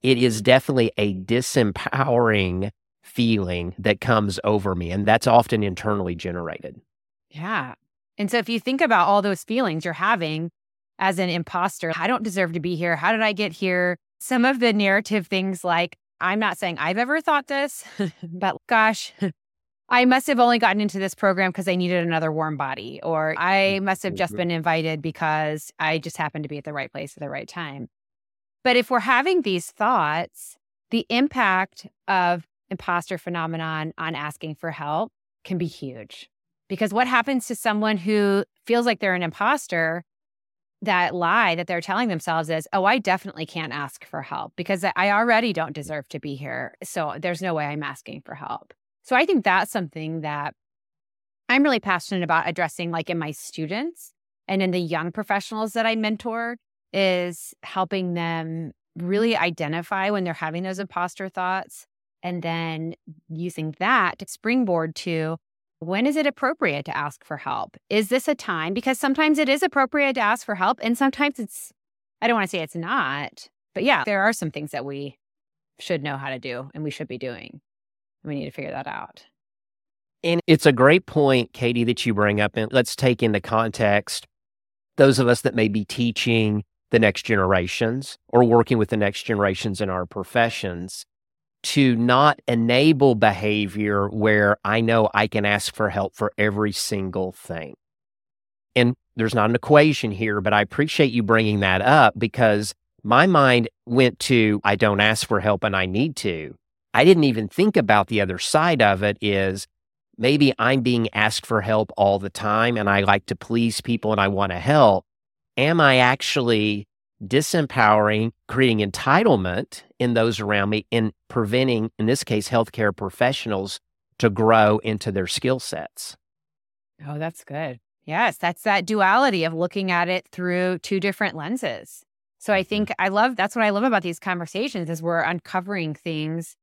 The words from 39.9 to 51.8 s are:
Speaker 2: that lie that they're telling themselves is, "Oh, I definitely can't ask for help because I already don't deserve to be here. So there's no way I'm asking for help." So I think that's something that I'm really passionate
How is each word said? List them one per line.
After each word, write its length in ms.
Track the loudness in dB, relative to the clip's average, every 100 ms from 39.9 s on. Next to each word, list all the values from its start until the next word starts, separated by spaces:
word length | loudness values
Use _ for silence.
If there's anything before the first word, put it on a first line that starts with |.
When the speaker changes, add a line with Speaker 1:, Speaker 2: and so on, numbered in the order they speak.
| -4 -10 _ _ _ _ _ _ _
Speaker 2:
that 320 | 0 0 0
lie 400 | 0 0 2 2
that 140 | -2 -4
they're 120 | -6
telling 300 | -4 -4 -2
themselves 400 | -4 -4 -4 -2
is, 180 | -6 -4
"Oh, 120 | 0 2
I 120 | 2
definitely 480 | 0 -4 -4 -12 -10
can't 260 | -10 -8
ask 320 | -8 -10 -14
for 200 | -14 -12
help 300 | -10 -10 -10 -10
because 280 | -4 -2
I 280 | -2 0 0
already 420 | 2 2 2 2
don't 200 | -4 -6
deserve 340 | -8 -10 -10 -10
to 100 | -12
be 140 | -10 -10
here. 380 | -10 -10 -10 _
So 300 | -10 -6 -6 -4
there's 240 | -6 -4
no 100 | -4
way 120 | -4 -4
I'm 180 | -6
asking 380 | -8 -12 -16 -18
for 120 | -16
help." 400 | -16 -12 -12 _ _ _ _
So 120 | -2 0
I 120 | 2
think 160 | 2
that's 280 | 2 2 0
something 500 | -6 -8 -8 -8 -8
that 340 | -8 -8 -10 _ _ _ _ _ _ _ _ _ 0
I'm 120 | 2
really 160 | 2
passionate 440 | 0